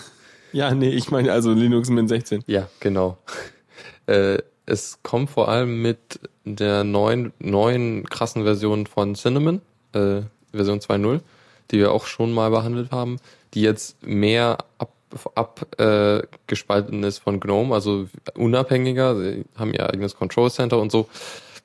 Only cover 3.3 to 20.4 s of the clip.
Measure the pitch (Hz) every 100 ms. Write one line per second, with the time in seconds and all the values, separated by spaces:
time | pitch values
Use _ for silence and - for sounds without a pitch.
3.3 | - - _ _ - - - - 101 98
4.3 | 98 - _ - - - - - 120 139
5.3 | - 107 113 123 117 117 113 _ - -
6.3 | _ 104 104 104 101 104 101 107 117 120
7.3 | - - 101 113 123 120 107 - - 117
8.3 | 117 107 101 107 107 104 - 101 101 -
9.3 | 135 156 185 _ _ _ 107 101 101 107
10.3 | _ _ 107 101 104 - 101 104 151 -
11.3 | _ _ _ _ 107 101 110 - - 117
12.3 | 117 110 113 113 120 120 127 123 123 -
13.3 | - _ 104 110 110 - - - 101 104
14.3 | 113 120 - - _ - _ _ - -
15.3 | - 117 - - - 110 104 104 104 -
16.3 | - - 107 - 101 104 104 101 98 -
17.3 | 101 98 101 127 110 104 101 95 - -
18.3 | - 117 127 131 131 127 127 131 107 92
19.3 | 104 - - 110 - - 98 101 - 92
20.3 | -